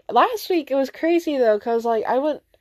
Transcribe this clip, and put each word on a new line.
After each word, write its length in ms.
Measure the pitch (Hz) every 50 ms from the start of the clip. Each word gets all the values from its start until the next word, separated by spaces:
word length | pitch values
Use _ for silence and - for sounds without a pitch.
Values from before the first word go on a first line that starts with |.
| _
last 420 | - 202 240 311 466 494 415 - -
week, 200 | 381 330 277 -
it 60 | 262
was 160 | 277 269 262
crazy, 460 | - - - 330 339 339 330 320 294
though, 220 | 269 240 220 214 208
'cause, 240 | - 240 233 233 226
like, 220 | 233 233 220 -
I 140 | - 226 254
went 240 | 285 311 277 - _ _ _ -